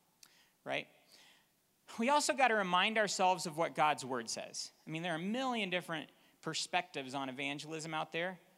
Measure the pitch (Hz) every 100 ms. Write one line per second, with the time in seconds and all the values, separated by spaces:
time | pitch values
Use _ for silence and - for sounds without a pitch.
0 | _ _ - _ _ _ 139 139 - _
1 | _ - - _ _ _ _ _ - -
2 | 233 294 285 269 254 220 185 180 202 220
3 | 208 - 185 180 165 151 160 143 151 139
4 | 131 127 110 110 90 - - - - 160
5 | 175 160 185 240 262 240 190 180 - 160
6 | - _ _ _ 165 151 - 180 175 147
7 | 131 139 135 131 139 143 147 160 160 156
8 | 160 165 180 185 -